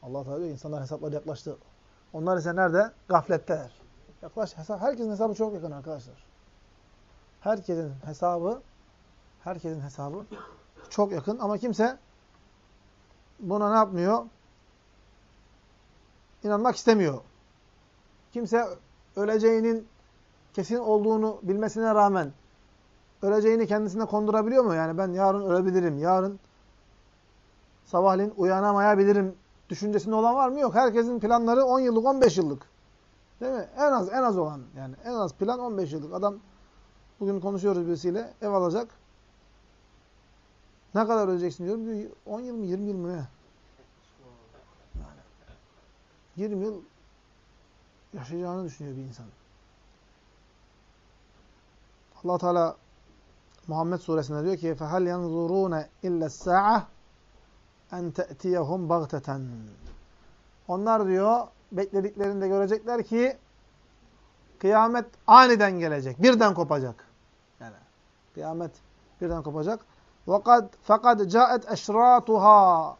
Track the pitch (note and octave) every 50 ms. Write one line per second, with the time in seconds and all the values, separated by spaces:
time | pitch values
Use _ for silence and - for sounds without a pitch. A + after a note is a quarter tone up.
0 | - C3 B2+ C#3 C#3 C3 C#3 D3+ F3 E3+ D3 C3 - D3+ D3+ D3 C3+ B2+ D3+ D3+
1 | D#3 D3+ D3 D3 - D#3 D3+ B2+ - D#3+ C#3+ - _ _ _ _ _ _ _ _
2 | _ _ - D#3+ D#3 F3 F#3 F3+ D3+ E3+ E3+ F3+ F#3+ F3+ D#3+ F3+ G#3 A3+ - _
3 | _ _ F3+ E3+ D3+ - F#3 D#3+ D#3+ - F3+ D#3 C#3+ A#2+ - - - - _ -
4 | - - - _ - E3 _ - A3 F3+ - - D#3 - G#3+ F#3 F#3+ C4 C#4+ A3+
5 | A#3 A3 G#3 F#3+ A3 A3+ G#3 - A3 A3 G#3 F#3 D#3 E3 D3 C#3+ C3 D#3+ D#3 C#3+
6 | A#2 B2+ B2 _ - _ _ _ _ _ _ _ _ _ _ _ _ _ _ _
7 | _ _ _ - _ _ _ _ - G3+ A3 G#3 F#3 - F3 E3 E3 D3 C#3 C3+
8 | C3 D3 D3+ C3+ - F3 F3 E3+ E3+ F#3 A3+ C4 B3+ - _ _ _ _ _ _
9 | _ _ _ _ _ _ _ _ _ F3 F#3 E3+ D#3 E3 D#3+ D#3 C#3 C#3+ C3+ -
10 | C#3+ C#3+ D3 F#3+ G#3 - - G3 - - - - _ _ _ - - - - -
11 | G#3 G3+ G3+ E3 C3+ - G#3+ B3 B3 G3+ G#3 G3+ - B3 G#3 D#3+ G#3+ A#3+ C4 -
12 | _ _ _ _ _ _ _ _ _ _ _ _ _ _ _ _ _ _ _ _
13 | _ _ _ _ _ _ _ _ A#3+ F3+ F#3+ G#3 G#3 G#3 G#3+ A3+ A3 G3+ F#3+ F3
14 | F3 F#3 G#3+ A#3 A#3 A3+ _ _ _ _ _ _ _ _ _ _ _ _ _ _
15 | _ _ _ _ _ _ _ _ _ _ _ _ _ _ _ _ _ _ _ _
16 | _ _ _ _ _ _ _ _ - G#3 G#3 G3+ A3 B3 G#3 - - - A3+ G#3+
17 | F#3+ D#3 C#3 A#2+ - - _ _ _ _ _ _ _ _ _ _ _ _ _ _
18 | _ _ _ _ _ _ _ A#3+ A#3+ F#3 A3 A#3 A#3+ G3 F#3 - _ _ _ _
19 | _ _ _ - G3+ G#3 A3 A3 G#3+ A3+ A3+ A3+ A3 A#3 A3+ A3+ A3 - _ _
20 | _ _ _ _ _ _ _ _ _ _ _ - F#3 - A3+ A#3+ A#3+ A3 G#3+ G#3+
21 | G#3 A3 A3 A3 A3 A3 G#3+ - - F3+ G3 G3+ G#3+ G#3+ - A3 A3+ A3+ G#3+ G#3
22 | G#3 G3+ G3 F#3 E3 C#3 C3+ _ _ _ _ _ _ _ _ _ _ _ _ _
23 | _ _ _ _ - G3 G#3 G#3+ G#3 A3 A3+ A3+ A3+ F3 G3+ G#3+ G#3+ G#3 F3 G#3+
24 | A3 F#3+ G3 G#3+ G#3+ G#3+ G#3+ A3 G#3+ A3 B3 C4 B3 A3 E3+ D#3+ D#3+ D#3+ D#3+ E3
25 | F#3+ F#3 F3 F#3 G3 G3 F#3+ G3+ G3+ F#3+ F3 F3+ F#3 F#3+ F3+ F#3 F3+ E3+ D3+ C#3
26 | D3 E3+ F#3 F#3+ F#3 G3 G3+ G3 _ _ _ _ _ _ _ _ _ _ _ _
27 | _ _ _ _ _ _ _ _ _ _ _ _ _ _ _ _ _ _ - F3
28 | F#3 F#3+ F#3+ F#3 G3 G#3 G#3 - F#3 F#3 F#3+ F#3+ G3 G#3 G3+ G3+ G3+ G#3 G#3 G3
29 | G3 G3+ G3+ G3+ G3 F#3+ F#3 - _ _ _ _ _ _ F3+ D#3+ G3+ G#3 G#3 G#3
30 | D#3 G3+ A3 A3 A3 A#3 A#3+ C4+ C#4 B3+ B3+ D4 C#4+ A#3+ E3 A3 C4 B3 G#3 A#3
31 | A#3 A#3 B3 A#3 G3+ G#3 A#3+ A#3 A#3 A3+ A#3 B3+ C4+ B3+ B3 C4 C4 B3 A#3 A3
32 | A3 C4 C#4 C4+ B3+ A#3 D3+ F#3 F3 D#3 C#3+ C3 - _ _ _ _ _ _ _
33 | _ _ _ _ _ _ _ _ A#3 B3+ C4+ A#3+ F3+ - - B3 C#4+ D4 C4+ A#3+
34 | F#3 F#3 G3+ B3+ C4 A#3+ G#3 F#3 E3+ D3+ D3 C#3+ B2+ G#2+ - C3+ C3+ C3 C3 -
35 | - A3+ B3 A#3 G3+ E3+ C3 _ F#3+ G3+ A#3+ B3 B3 B3 A3 G3 F#3 D3 C#3+ D#3+
36 | C#3+ D3+ F3 F#3 F#3+ G#3 G3+ G3+ - _ _ _ _ _ _ _ _ _ _ _
37 | _ _ _ _ G#3 G3 G3 G3 E3+ G3 G3+ F#3+ F3 G3+ G3 F3+ F3 E3 F3 D3+
38 | C3 F3+ F3 G3+ A3+ - - _ - G#3 G3+ G3 F3+ F3 E3 G#3 A#3+ A3+ - _
39 | _ _ _ _ _ _ _ _ _ _ _ _ _ _ _ _ _ _ _ _
40 | _ _ _ _ _ _ _ _ _ _ _ _ _ _ _ _ _ _ _ G3
41 | A3 G#3+ A3+ A3 G#3 F#3+ F#3 F3+ F3 F3 C#3+ - F3 F3 G#3 A3+ A3+ A3 A3+ G#3
42 | G#3+ - - _ _ - G#3 A3 B3 B3 A#3+ A#3 G#3+ F#3 F3 F#3+ G3+ G#3 G3+ F#3
43 | F3 E3+ F3+ E3+ C#3 A#2+ - _ _ _ _ _ _ _ _ _ _ _ _ _
44 | _ _ _ _ C3+ B2+ B2 A#2+ A#2+ B2 _ - _ _ _ _ _ _ _ -
45 | - - - - - _ _ _ _ _ - _ _ _ _ _ _ _ _ _
46 | _ _ _ _ _ _ _ D#3 G3 G#3+ G#3 F#3+ F#3+ A3 G#3+ F#3+ E3 _ _ _
47 | _ _ _ _ _ _ _ _ _ _ _ _ _ _ _ _ _ _ _ _
48 | _ _ - F#3+ B2+ B2 D#3+ E3+ F3+ F3 F3 F#3 F#3+ E3+ C3 - D3+ C#3+ C3+ C3
49 | C3 C3 A#2 - A#2+ A2 - _ _ _ _ _ _ _ _ _ _ _ _ _
50 | _ _ _ _ _ _ _ _ _ _ _ _ _ _ _ _ _ _ _ _
51 | _ _ _ _ _ _ _ _ _ _ _ _ _ _ _ _ _ _ _ _
52 | _ _ _ - - F3 F3+ F3+ F#3 F3+ F3 F3 E3+ E3 - - _ _ _ _
53 | _ _ _ _ _ _ _ _ _ _ _ _ _ F3 D#3 D#3 E3 E3+ F3+ E3+
54 | F3 - E3 D#3+ C#3+ B2+ D3 D3 D3+ F3+ F#3+ E3+ E3 E3 D#3+ C#3 D#3+ D3+ D#3+ F#3
55 | F#3 F3 F3 F3+ F3 E3+ D#3+ E3 E3+ E3 F3+ F#3+ F#3+ F#3 E3+ D#3 D3+ - _ _
56 | - F#3 F3 E3+ D#3+ D#3 C#3 - - F#3+ F3 F#3 G3 G#3 A3+ G#3+ - - - -
57 | _ _ _ _ _ _ _ _ _ _ _ _ _ _ _ _ _ _ - F3+
58 | F3 E3+ D3 - F3+ - D3 - - F#3 F3+ F3 D#3+ C#3 E3+ F#3+ F3+ D#3 E3+ E3+
59 | D#3+ C3+ - D3 C3 - C#3 C#3 C3 B2+ A#2+ A#2 A2 G#2+ G2+ - - - - -
60 | - _ _ _ _ - - _ _ _ _ _ _ - F3+ F#3 G3+ A3 A3+ A3
61 | G#3+ F#3+ F#3 F#3 G3 G#3 A3+ A#3+ A#3 - _ _ _ _ - F3 G3+ G3 G3+ G3
62 | F#3+ G#3 G3+ G3+ G3+ G3 G3+ G3 F#3+ F#3+ F#3+ G3 G3 F#3+ G#3+ A3 G#3+ A3+ A#3+ A#3
63 | A3+ A#3 A3+ A3+ A#3+ B3+ C4+ - _ _ _ _ _ _ _ _ _ _ _ _
64 | _ _ _ _ _ _ _ _ _ _ _ _ - F#3+ G#3 A3 A3 A#3 A#3 A#3+
65 | A3+ A#3+ - _ _ - G3+ B3 C4 B3 A#3+ G#3+ G#3 G3 F#3+ F3 E3+ D#3+ D3+ C#3+
66 | C3 C3 B2+ B2+ F3+ B3+ B3+ A3+ A#3 G#3 F#3+ E3 E3+ C#3+ D3+ D3 C3 B2+ A2+ -
67 | - _ _ _ _ _ _ _ _ _ _ _ A2+ A2+ G#2 G2+ _ _ _ _
68 | _ _ _ _ _ _ _ D#3+ D3+ D#3 D#3+ E3 E3+ E3 E3 - _ _ _ _
69 | _ _ _ _ F#3 E3+ E3+ E3 C#3+ D3+ C#3+ D#3 D3+ F3 A3 A3+ - _ _ _
70 | _ _ _ _ _ - F#3 G3+ G3+ - A#3+ A#3+ G#3+ F#3+ - - _ - G#3 A3
71 | A3 B3 A#3+ G#3+ G#3 F#3 F3 A3+ B3 A#3+ A#3+ B3 - - A3+ E3+ - - G3+ A3
72 | A#3+ B3 B3 B3 A#3+ A3+ A3 G#3+ F#3+ G#3 G#3+ G#3 G3 F#3 F3 E3 D#3+ D3+ C3 -